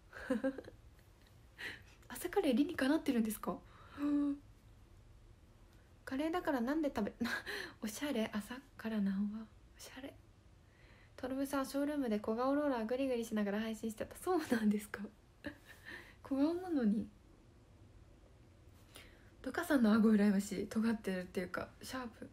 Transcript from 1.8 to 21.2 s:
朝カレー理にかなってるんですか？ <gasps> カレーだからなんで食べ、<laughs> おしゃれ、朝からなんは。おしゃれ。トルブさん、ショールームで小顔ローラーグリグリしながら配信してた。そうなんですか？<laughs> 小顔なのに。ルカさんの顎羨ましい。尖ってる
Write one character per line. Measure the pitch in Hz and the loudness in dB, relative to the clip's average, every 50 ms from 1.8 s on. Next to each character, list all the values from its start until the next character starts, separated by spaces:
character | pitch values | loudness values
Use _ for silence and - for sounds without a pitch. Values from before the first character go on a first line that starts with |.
| - - - - - - | -16 -20 -20 -20 -18 -14
朝 | - - - 359 | -10 -8 -6 -2
カ | - 415 | 0 2
レ | 339 285 | 4 4
ー | 240 | 4
理 | 226 294 | 4 2
に | - - | 0 0
か | - 269 262 | 0 2 2
な | 302 | 2
っ | 320 | 2
て | - - 240 | 2 2 2
る | 233 | 2
ん | 226 | 2
で | 220 | 0
す | 214 - | -2 -4
か？ | - 254 269 269 - - - - - - - | -4 -6 -6 -6 -8 -18 -20 -20 -20 -16 -8
<gasps> | 285 285 294 285 285 285 285 285 - - - - - - - - - - - - - - - - - - - - - - - - - - - - - - - - - - | -4 -2 0 2 2 0 0 -2 -4 -8 -20 -20 -20 -20 -20 -20 -20 -20 -20 -20 -20 -20 -20 -20 -20 -20 -20 -20 -20 -20 -20 -20 -20 -20 -20 -20 -20 -20 -20 -20 -16 -10
カ | - 269 | -4 -2
レ | 262 302 | 0 0
ー | 330 | 0
だ | 339 359 | 0 0
か | 349 330 | 0 0
ら | 294 247 | 2 2
な | 226 254 294 | 2 2 2
ん | 320 | 2
で | 302 277 - | 0 0 0
食 | 240 208 | 0 -2
べ、 | 202 - - 240 233 - - - | -2 -2 -4 -4 -2 -2 -4 -4
<laughs> | - 403 403 370 339 - - | -6 -6 -6 -8 -10 -10 -8
お | - | -8
し | 214 - - 294 | -8 -6 -4 -4
ゃ | 294 | -2
れ、 | 269 220 220 220 - | 0 0 -2 -2 -4
朝 | 214 202 - 247 269 - - - | -6 -6 -8 -10 -12 -14 -18 -14
か | - - 226 | -10 -6 -4
ら | 220 214 | -2 0
な | 196 196 196 | 0 0 0
ん | 196 208 202 | 0 -2 -2
は。 | 208 226 220 - - - - - - | -4 -8 -12 -14 -20 -20 -20 -20 -20
お | - | -20
し | - - - | -20 -18 -16
ゃ | 269 | -14
れ。 | 262 277 - - - - - - - - - - - - - - - - - - - - - | -14 -14 -14 -16 -20 -20 -20 -20 -20 -20 -20 -20 -20 -20 -20 -20 -20 -20 -20 -20 -20 -20 -12
ト | - - 254 | -6 -4 -2
ル | 262 | 0
ブ | 269 277 | 0 0
さ | 269 285 277 | 0 0 0
ん、 | 269 | 0
シ | 269 - | 0 0
ョ | 277 285 | 0 0
ー | |
ル | 285 302 | 0 0
ー | |
ム | 285 269 233 | 0 0 2
で | 214 208 | 0 0
小 | - 233 220 | 0 0 0
顔 | 233 254 269 277 | 2 2 2 4
ロ | 294 294 | 4 4
ー | 285 | 2
ラ | 262 233 | 2 0
ー | 220 | 0
グ | 214 254 | 0 0
リ | 254 277 | 0 0
グ | 262 247 | 0 0
リ | 233 226 | 0 -2
し | 226 220 | 0 0
な | 214 208 | 0 0
が | 202 | 2
ら | 196 214 | 0 0
配 | 226 220 226 | -2 -2 -4
信 | 214 - 226 | -4 -4 -6
し | 214 | -4
て | - - | -6 -8
た。 | - - | -8 -8
そ | - - 349 370 | -6 0 2 2
う | 320 302 - | 2 2 2
な | 247 220 | 2 2
ん | 214 208 | 4 2
で | 208 208 | 2 2
す | - - | -2 -6
か？ | - - 202 - - - - - - - - | -10 -10 -10 -12 -14 -18 -20 -20 -18 -14 -14
<laughs> | 285 - - - - - - - - - - - - - - - | -14 -14 -14 -20 -20 -20 -20 -18 -16 -16 -16 -16 -20 -20 -14 -8
小 | - 277 | -2 0
顔 | 262 285 320 339 | 2 2 2 2
な | 349 370 370 | 0 -2 -2
の | 330 269 233 | 0 2 4
に。 | 208 214 220 196 - - - - - - - - - - - - - - - - - - - - - - - - - - - - - - - - - - - - - - - - - - - - - - - - | 4 2 2 -2 -6 -12 -20 -20 -20 -20 -20 -20 -20 -20 -20 -20 -20 -20 -20 -20 -20 -20 -20 -20 -20 -20 -20 -20 -20 -20 -20 -20 -20 -20 -20 -20 -20 -20 -20 -20 -20 -20 -20 -20 -20 -20 -20 -20 -20 -18 -12 -10
ル | 262 | -8
カ | - 359 339 | -6 -4 2
さ | - 311 | 4 4
ん | 262 233 | 6 8
の | 208 214 | 8 8
顎 | 226 202 226 | 8 8 8
羨 | 214 202 202 208 | 8 6 6 6
ま | 196 196 | 4 4
し | 196 - - - 208 | 2 0 -4 -6 -4
い。 | |
尖 | - - 226 214 226 | -2 -2 0 2 2
っ | 226 214 | 0 0
て | - 196 | -2 -4
る | 190 180 | -4 -4